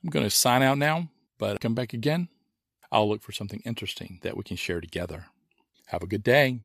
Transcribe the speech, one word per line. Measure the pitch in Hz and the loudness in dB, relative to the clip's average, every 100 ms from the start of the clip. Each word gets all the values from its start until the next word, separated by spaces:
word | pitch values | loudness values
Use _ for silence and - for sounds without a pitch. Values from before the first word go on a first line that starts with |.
I'm | 170 | -2
gonna | 147 110 | 0 2
sign | - 127 123 | 4 6 6
out | 135 139 | 6 4
now, | 147 160 170 _ _ _ | 2 2 -2 _ _ _
but | 104 101 | -4 -2
come | 117 | -2
back | 113 123 | -2 -2
again. | 117 147 165 175 _ _ _ _ _ _ | -2 0 0 -2 _ _ _ _ _ _
I'll | 110 107 | 2 2
look | 107 | 0
for | - | -6
something | - 101 101 117 | -10 -10 -8 -8
interesting | 117 101 - - 90 | -6 -8 -10 -14 -10
that | 92 - | -8 -8
we | |
can | 101 90 | -8 -6
share | - 87 | -4 -6
together. | 82 85 87 80 - _ _ _ _ _ _ | -6 -8 -6 -10 -14 _ _ _ _ _ _
Have | 90 | -8
a | 87 | -4
good | 104 | -2
day. | 113 135 135 123 | 4 4 4 0